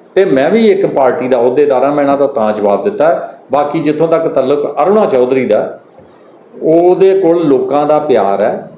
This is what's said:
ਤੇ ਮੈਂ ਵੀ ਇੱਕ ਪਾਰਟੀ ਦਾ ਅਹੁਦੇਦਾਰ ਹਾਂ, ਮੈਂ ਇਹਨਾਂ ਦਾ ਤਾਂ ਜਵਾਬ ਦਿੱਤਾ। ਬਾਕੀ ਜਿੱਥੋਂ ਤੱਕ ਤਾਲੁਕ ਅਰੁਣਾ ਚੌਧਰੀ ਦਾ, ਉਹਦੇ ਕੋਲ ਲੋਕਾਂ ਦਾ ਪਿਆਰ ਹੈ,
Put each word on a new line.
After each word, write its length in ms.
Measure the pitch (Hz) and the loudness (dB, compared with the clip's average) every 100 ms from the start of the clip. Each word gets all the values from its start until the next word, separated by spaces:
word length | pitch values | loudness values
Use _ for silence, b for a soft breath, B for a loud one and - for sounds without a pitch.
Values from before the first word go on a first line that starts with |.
| - | -6
ਤੇ 100 | - | -2
ਮੈਂ 240 | 196 135 147 | 0 2 2
ਵੀ 160 | 214 226 | 2 2
ਇੱਕ 180 | 190 185 | 2 0
ਪਾਰਟੀ 420 | - 131 - 127 | 0 0 0 -2
ਦਾ 100 | 123 | 0
ਅਹੁਦੇਦਾਰ 460 | 120 131 143 127 | 0 2 2 2
ਹਾਂ, 80 | 135 | 0
ਮੈਂ 80 | 147 | 0
ਇਹਨਾਂ 140 | 139 139 | 0 0
ਦਾ 80 | 139 | 0
ਤਾਂ 260 | - 107 | 0 -2
ਜਵਾਬ 320 | 104 101 98 | 0 0 0
ਦਿੱਤਾ। 520 | 101 - 76 67 - - - | -2 0 0 0 -6 -16 -6
ਬਾਕੀ 280 | 135 147 165 | -4 -2 -2
ਜਿੱਥੋਂ 280 | 147 147 165 | -4 -2 0
ਤੱਕ 180 | 160 160 | 0 -2
ਤਾਲੁਕ 360 | 139 127 143 143 - | -2 -2 -2 -2 -2
ਅਰੁਣਾ 220 | 156 214 | 0 2
ਚੌਧਰੀ 400 | 202 131 123 131 120 | 2 0 0 0 0
ਦਾ, 320 | 107 - - - - B B B B - - | -2 -2 -10 -20 -20 B B B B -20 -8
ਉਹਦੇ 580 | 160 165 175 175 190 190 | 0 2 2 4 2 2
ਕੋਲ 240 | 170 170 | 2 0
ਲੋਕਾਂ 420 | 165 131 127 139 147 | 2 0 0 -2 0
ਦਾ 120 | 151 | 0
ਪਿਆਰ 440 | 151 120 98 98 | 0 -2 0 0
ਹੈ, 280 | 110 196 - | -2 -4 -12